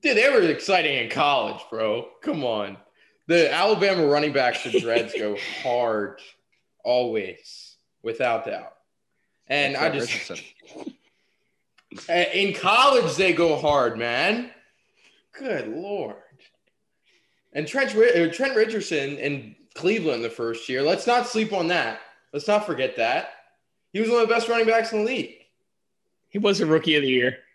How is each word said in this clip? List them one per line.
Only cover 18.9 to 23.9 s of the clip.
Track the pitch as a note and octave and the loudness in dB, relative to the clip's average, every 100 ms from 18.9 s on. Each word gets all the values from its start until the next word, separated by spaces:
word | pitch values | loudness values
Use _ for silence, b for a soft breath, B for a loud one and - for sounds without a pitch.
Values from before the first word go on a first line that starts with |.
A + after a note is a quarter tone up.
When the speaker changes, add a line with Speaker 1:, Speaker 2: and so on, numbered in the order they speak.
| D#3 C#3 C#3+ | -4 -4 -6
Speaker 1:
in | C3+ C#3+ A2+ - _ | -6 -6 -10 -20 _
Cleveland | - E3+ A3+ D#3+ A#2+ | -4 -2 0 0 -2
the | A#2 | -4
first | - A#2 A2+ - | -6 -6 -6 -6
year. | B2+ | -2
Let's | C#3+ F#3 - | 0 0 2
not | A#3+ A#3 | 0 0
sleep | A3 A3 | -2 -2
on | G3+ E3 | -2 -2
that. | F3 A#2 G#2+ - _ _ | -2 -2 -6 -16 _ _
Let's | C#3+ - | -10 0
not | G#3 G#3 | 0 0
forget | C3+ C3 - | -4 -4 -2
that. | A2+ B2+ - - _ _ _ _ _ | -2 -2 -4 -16 _ _ _ _ _